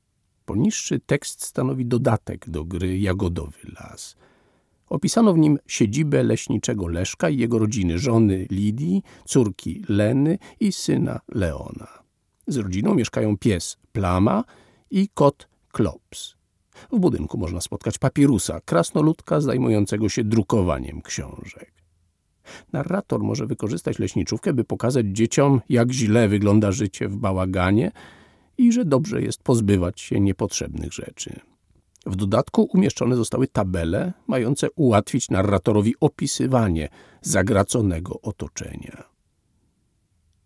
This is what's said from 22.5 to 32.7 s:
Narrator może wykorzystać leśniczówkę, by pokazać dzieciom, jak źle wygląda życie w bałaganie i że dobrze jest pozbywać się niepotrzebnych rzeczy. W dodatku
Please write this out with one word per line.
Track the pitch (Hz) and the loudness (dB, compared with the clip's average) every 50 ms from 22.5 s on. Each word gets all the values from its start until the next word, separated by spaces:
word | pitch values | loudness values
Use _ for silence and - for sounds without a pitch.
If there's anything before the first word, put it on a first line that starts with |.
| - - - _ - | -20 -20 -14 _ -6
Narrator | 139 147 - 175 202 - - 131 113 107 | -6 -4 -2 -4 -4 -4 -2 -4 -2 -2
może | 107 110 - 110 | -2 -2 -2 -4
wykorzystać | - 110 - - 104 127 170 - 147 107 - | -6 -6 -4 -4 -4 -4 -4 -4 -6 -4 -4
leśniczówkę, | 104 98 - 101 90 - - - - 202 151 | -4 -2 -2 -2 -2 -2 -4 -4 -2 0 0
by | 120 107 | 0 0
pokazać | - 117 - - 117 135 135 113 | -2 -2 -2 0 0 2 2 0
dzieciom, | 101 95 107 113 117 - - 139 143 139 120 - - | 0 0 0 0 2 2 4 4 4 4 2 2 2
jak | 123 117 117 123 | 2 2 2 2
źle | 127 131 120 104 110 120 117 | 0 0 2 2 4 4 4
wygląda | 101 104 101 101 101 101 107 104 101 | 4 4 4 4 4 4 4 4 2
życie | 98 117 107 101 - - - | 0 0 -2 -4 -4 -4 -6
w | 101 98 | -6 -4
bałaganie | 101 - 98 95 92 95 95 92 92 90 92 101 110 147 208 - - - - - - - _ _ _ _ _ _ | -4 -2 -2 -2 0 -2 -2 0 2 2 2 2 2 0 -2 -4 -10 -20 -20 -20 -20 -20 _ _ _ _ _ _
i | - 247 240 226 | 2 4 4 4
że | 247 247 | 2 2
dobrze | 156 180 170 165 208 - - | 2 2 0 0 0 -4 -4
jest | 127 107 110 - - | -4 -4 -6 -4 0
pozbywać | - 131 113 107 98 104 92 87 90 - - | 2 2 2 4 4 2 2 2 0 -4 -6
się | - - 131 113 | -6 -4 0 2
niepotrzebnych | 98 101 92 - 110 95 - - - 69 71 76 78 82 - | 2 2 0 0 -2 -4 -4 -6 -8 -8 -8 -8 -8 -10 -10
rzeczy. | - - - - - - - - - - _ _ _ _ _ _ _ _ _ _ _ - | -12 -14 -14 -14 -14 -14 -14 -14 -18 -20 _ _ _ _ _ _ _ _ _ _ _ -10
W | 95 95 | -6 -4
dodatku | 92 104 98 101 117 143 - - 220 214 - | -4 -2 0 0 0 -2 0 2 2 2 4